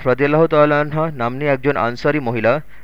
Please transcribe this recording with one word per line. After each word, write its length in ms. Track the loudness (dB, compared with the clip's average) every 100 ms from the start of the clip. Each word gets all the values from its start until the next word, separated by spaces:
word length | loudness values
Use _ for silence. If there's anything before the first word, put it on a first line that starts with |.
রাদিয়াল্লাহু 420 | 2 0 2 2 2
তাআলা 340 | 4 4 2
আনহা 300 | 0 -2 -4
নাম্নী 340 | -2 -4 -2
একজন 320 | -2 0 0 0
আনসারী 440 | -2 -2 -2 0
মহিলা, 400 | -2 0 2 0 -2 -16